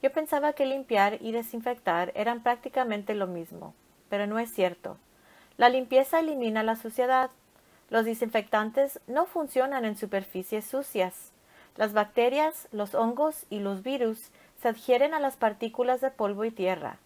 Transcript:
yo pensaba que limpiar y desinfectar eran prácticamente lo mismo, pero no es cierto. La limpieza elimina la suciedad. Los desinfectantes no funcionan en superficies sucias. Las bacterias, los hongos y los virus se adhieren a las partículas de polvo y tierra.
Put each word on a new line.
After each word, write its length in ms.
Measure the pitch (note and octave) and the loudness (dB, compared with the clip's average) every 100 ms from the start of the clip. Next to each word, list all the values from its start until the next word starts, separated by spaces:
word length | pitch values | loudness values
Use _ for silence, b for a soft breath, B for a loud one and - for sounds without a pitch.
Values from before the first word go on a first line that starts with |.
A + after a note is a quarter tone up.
yo 120 | C4+ | 0
pensaba 400 | D#4+ D#4 D4 D4 | 0 0 0 0
que 120 | D4 C4+ | 2 0
limpiar 560 | C4+ C4+ G#3+ G3+ G#3+ | 0 0 4 4 2
y 120 | A3+ | -4
desinfectar 800 | A3+ A3+ A#3 A#3 A#3+ - E3+ F3+ - | -4 -4 -6 -6 -4 0 0 0 -2
eran 260 | G#3+ A#3+ | -2 0
prácticamente 760 | A#3 A#3+ - - B3 G#3 G3+ G#3+ | 0 0 -2 -2 -2 -2 -4 -4
lo 120 | F#3 | -4
mismo, 460 | F3 E3 E3+ D#3+ - _ _ _ | -6 -10 -14 -16 -18 _ _ _
pero 200 | G3+ G3+ | -4 -2
no 120 | A3 | -2
es 100 | A#3 | -4
cierto. 480 | - F#3 F3 - G3+ _ b b b b b | 0 0 0 -12 -14 _ b b b b b
La 100 | A#3+ | 4
limpieza 540 | B3+ B3+ C4 C4+ E4 | 6 4 4 4 2
elimina 420 | D#4+ C#4+ A#3 A3 | 2 -2 -2 0
la 140 | A3 A3+ | 0 -2
suciedad. 540 | A3+ A3 B3 C4 B3+ - _ b b b b | -4 -2 2 4 2 -4 _ b b b b
Los 160 | A3+ A3 | 0 0
desinfectantes 960 | A3+ A3+ A3+ G#3 G#3+ G#3+ A3+ C#4 - - | -2 0 -2 0 0 0 2 0 0 -4
no 180 | C4 F4 | -2 0
funcionan 580 | F4 D4 C4 C4 C#4 | -2 -2 0 0 0
en 140 | A3 G#3 | -2 -4
superficies 680 | G3+ G3 F#3+ F#3 F#3 G#3+ | -4 -4 -4 -10 -6 -6
sucias. 680 | G#3+ C4 C#4 A3 F#3 - - _ b b b - | -4 -6 -4 -2 -2 -2 -20 _ b b b -4
Las 160 | G#3+ | 0
bacterias, 760 | G#3 G#3 - A#3+ C4+ D#4 D#4 - | 2 0 2 2 2 0 -2 -10
los 240 | G#3+ G#3 - | -6 -4 0
hongos 500 | A3+ A#3+ D4+ D4+ - | 0 2 -2 -2 -10
y 100 | G#3+ | -6
los 240 | G3 G3 | -4 -4
virus 480 | A3 C4+ A#3 A3 - b b - | -4 -2 -2 -2 -12 b b -4
se 80 | A#3+ | -2
adhieren 440 | A3+ - B3 C#4+ | -2 2 4 4
a 60 | D#4+ | 2
las 160 | C#4 C4 | -2 0
partículas 640 | A3+ G#3 A3+ A3+ B3 B3+ | 0 0 -8 -2 0 2
de 120 | C4 | 0
polvo 340 | C4 G#3 G3+ A3 | -2 -2 -2 -4
y 60 | |
tierra. 460 | A3+ F#3 F3+ D3 - | -2 -2 -2 -6 -12